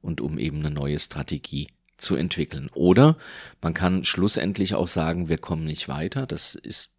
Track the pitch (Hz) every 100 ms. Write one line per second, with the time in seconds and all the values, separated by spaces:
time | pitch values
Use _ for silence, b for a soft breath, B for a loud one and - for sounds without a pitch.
0 | - 78 69 76 67 73 76 73 71 73
1 | - 73 71 73 - 71 71 _ _ -
2 | - 87 87 - 73 71 67 - 87 95
3 | 147 156 B B B B 82 82 92 92
4 | 90 - 98 - 92 98 95 - 90 92
5 | 80 85 82 80 - 80 78 76 - 73
6 | 85 139 131 - - - - - -